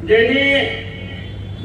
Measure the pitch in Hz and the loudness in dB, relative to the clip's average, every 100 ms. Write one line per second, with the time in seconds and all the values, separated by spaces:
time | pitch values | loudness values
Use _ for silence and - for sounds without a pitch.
0 | - 220 233 269 277 277 226 - - - | 4 4 6 4 4 2 0 -4 -10 -10
1 | - - - - - - | -10 -10 -10 -10 -10 -10